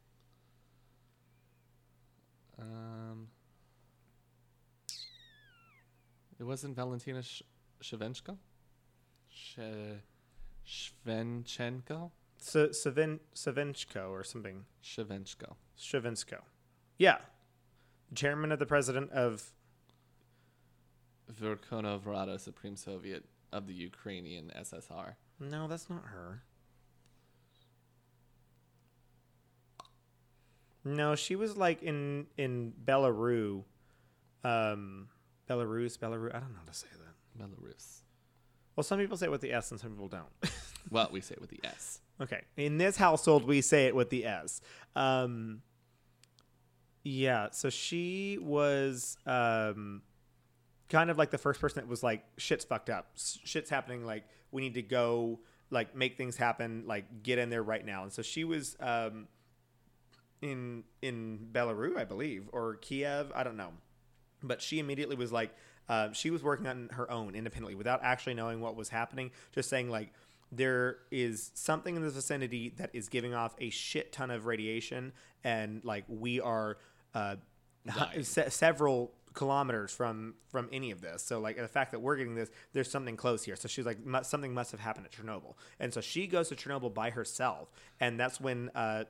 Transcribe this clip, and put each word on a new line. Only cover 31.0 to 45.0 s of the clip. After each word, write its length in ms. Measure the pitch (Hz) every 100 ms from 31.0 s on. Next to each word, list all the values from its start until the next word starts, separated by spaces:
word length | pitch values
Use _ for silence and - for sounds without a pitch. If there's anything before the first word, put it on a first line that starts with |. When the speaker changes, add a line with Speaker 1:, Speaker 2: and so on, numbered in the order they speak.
| 147
Speaker 2:
she 220 | 147 - 190
was, 200 | 220 202
like, 260 | 180 160
in, 440 | 165 147 143 143 151 -
in 360 | 131 123 117 -
Belarus. 800 | - 135 135 107 117 120 104 98 95 _ _ _ _ _ _ _
Um, 640 | 123 117 110 104 98 95 101 - _ _ -
Belarus, 480 | 123 113 113 120 -
Belarus. 360 | 113 113 117
I 60 | 120
don't 120 | 131
know 60 | 98
how 120 | 80
to 40 | 78
say 120 | -
that. 500 | - 82 - _ 117
Speaker 1:
Belarus. 560 | 101 - 55 - - - - _ _ _ _ _ _
Speaker 2:
Well, 80 | -
some 140 | 151 196
people 180 | 196 185
say 100 | 175
it 40 |
with 120 | 139
the 100 | 131
S 180 | 120 -
and 80 | 113
some 100 | 117
people 180 | 104 98
don't. 180 | 90 73 -
<laughs> 80 | - - - - -
Speaker 1:
Well, 180 | 113 107
we 80 | 95
say 140 | -
it 60 | -
with 100 | -
the 100 | -
S. 380 | - - - - - -
Speaker 2:
Okay. 200 | 131 107 - -
In 200 | 147 151
this 200 | 190 202
household, 480 | 185 156 - 147
we 160 | 120 139
say 260 | 131 147 131
it 80 |
with 160 | 127 120
the 160 | 127 113
S. 340 | 92 78 - - - -
Um, 640 | 131